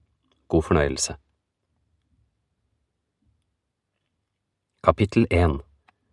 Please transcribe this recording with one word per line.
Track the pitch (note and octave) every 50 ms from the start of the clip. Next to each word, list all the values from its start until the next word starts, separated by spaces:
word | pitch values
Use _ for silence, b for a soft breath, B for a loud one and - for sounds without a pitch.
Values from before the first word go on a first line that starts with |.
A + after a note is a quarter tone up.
| _ _ _ _ _ _ _ _ _ -
God | - - -
fornøyelse. | - F2+ D#2 D2 C#2 C2+ - - - - - _ _ _ _ _ _ _ _ _ _ _ _ _ _ _ _ _ _ _ _ _ _ _ _ _ _ _ _ _ _ _ _ _ _ _ _ _ _ _ _ _ _ _ _ _ _ _ _ _ _ _ _ _ _ _ _ _ _ _ _ _ _ _ _ _ _ _ _ _ _ _ _ -
Kapittel | - - - G#2+ G2 - A#2 A2 -
en. | F2 E2+ E2+ D#2+ C#2 C#2 - _ _ _ _ _ _ _ _ _